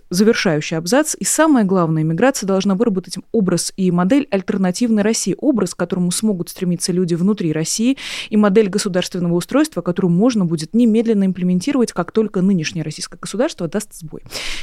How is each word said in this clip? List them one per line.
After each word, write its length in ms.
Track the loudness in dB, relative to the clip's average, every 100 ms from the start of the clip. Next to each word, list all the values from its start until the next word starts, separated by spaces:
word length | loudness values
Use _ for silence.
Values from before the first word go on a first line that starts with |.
| -4
завершающий 680 | 2 4 4 2 0 -2 -6
абзац. 380 | 0 0 0 -4
«И 60 |
самое 400 | -2 2 4 4 4
главное, 380 | 2 2 0
миграция 420 | 0 2 2 2 0
должна 280 | 0 0
выработать 420 | 0 0 0 -4 -10 -4
образ 400 | 0 2 0 -2 -2
и 140 | 0
модель 360 | 2 4 2 2
альтернативной 720 | -2 -2 -2 0 0 0 2
России, 340 | 2 2 -2 -2
образ, 360 | 0 0 0
к 40 | -4
которому 320 | -4 -2 -2
смогут 380 | 0 -2 -2 -6
стремиться 440 | -6 -4 -2 -2
люди 220 | -2 0
внутри 380 | 0 0 0 -2
России, 460 | -2 -2 0 0 -2 -6 -12 -2
и 60 | 2
модель 320 | 4 4 2
государственного 680 | 0 -2 -2 -4 -2 -2
устройства, 480 | -2 0 0 0 -2
которую 300 | -4 0 2
можно 320 | 4 2 2
будет 300 | 0 -2 -2
немедленно 500 | 2 4 4 2 2
имплементировать, 680 | 0 0 0 0 0 0 0
как 200 | -2 -4
только 280 | -2 0 0
нынешнее 420 | 2 0 -2 -6
российское 360 | -8 -10 -12 -12
государство 500 | -8 -4 -4 -4 -6
даст 260 | -6 -8
сбой». 280 | -14 -16 -16 -14 -10 -8 -8